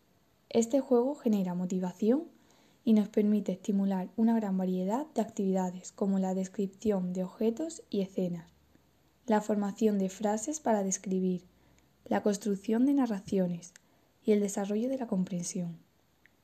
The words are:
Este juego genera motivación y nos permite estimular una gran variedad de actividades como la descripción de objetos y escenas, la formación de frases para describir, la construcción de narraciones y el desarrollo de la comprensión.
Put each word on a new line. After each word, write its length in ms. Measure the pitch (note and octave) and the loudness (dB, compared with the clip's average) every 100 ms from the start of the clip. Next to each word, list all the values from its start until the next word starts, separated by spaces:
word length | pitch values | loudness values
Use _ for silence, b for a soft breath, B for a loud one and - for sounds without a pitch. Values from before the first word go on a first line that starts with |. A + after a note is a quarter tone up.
| _ _ _ _ - | _ _ _ _ -2
Este 300 | A3+ A3+ C#4 | 0 2 2
juego 360 | C4 A#3+ B3 D4 | 2 2 2 0
genera 380 | A#3+ G#3 F#3 | 0 0 0
motivación 720 | F3 F3+ F#3+ F#3 - G#3+ C4+ E4+ - b b b b - | -2 -2 -2 -4 0 2 2 0 -14 b b b b 2
y 80 | |
nos 160 | G#3+ G3 | 4 4
permite 420 | - G#3 G#3 G3 | 2 2 2 0
estimular 580 | F3+ - G3 G3 F#3+ F#3 - | -4 -2 0 2 0 -4 0
una 200 | A3+ A3+ | 2 2
gran 220 | G#3 F#3+ | 0 0
variedad 480 | F#3 F#3 F#3 A#3 D4+ | 0 0 0 -2 -4
de 80 | - | -4
actividades 680 | G#3+ - G3 F#3+ F#3 F3+ - | -4 -2 0 0 0 -6 -12
como 260 | - G3 F#3+ | -4 0 0
la 160 | F#3 | 0
descripción 800 | F#3 F#3 - G3 - G#3+ G3 F3+ | -2 -4 -4 -6 -4 0 0 0
de 100 | F#3 | -4
objetos 600 | F#3 - A3 A#3 D#4+ - - | -6 -2 -2 -2 -6 -10 -6
y 120 | G3+ | -4
escenas, 480 | F#3 - F3+ F3 - _ _ _ _ _ _ _ - | -4 -2 -2 -4 -10 _ _ _ _ _ _ _ 0
la 140 | G#3+ | 0
formación 580 | G#3 G#3 G3+ G3 A3 G3+ | 2 0 -2 2 2 2
de 100 | F#3+ | -2
frases 500 | - G#3 G#3+ - D4+ | -2 -2 -2 -4 -4
para 220 | - G#3+ | 0 0
describir, 600 | F#3+ F#3+ - F#3 F#3 F3+ - b b b b b - | 0 -2 -2 0 0 0 -6 b b b b b -4
la 180 | - | 0
construcción 640 | G#3+ G3+ G#3 G3 - A3+ C4 | 0 0 -2 -4 0 2 4
de 80 | |
narraciones 800 | C#4 A#3+ G3 - G3 F3+ E3+ - - b b b _ | 4 2 -2 -2 0 0 -2 -10 -20 b b b _
y 80 | - | 2
el 80 | G#3 | 2
desarrollo 500 | G3+ G3+ G3+ G#3 B3 | 2 -2 -2 -2 -2
de 80 | C4+ | -4
la 100 | A3+ | -2
comprensión. 680 | F#3+ F#3 F3+ F3 F#3+ F3 E3 _ _ _ _ _ _ | -2 -2 -4 -6 -6 -6 -8 _ _ _ _ _ _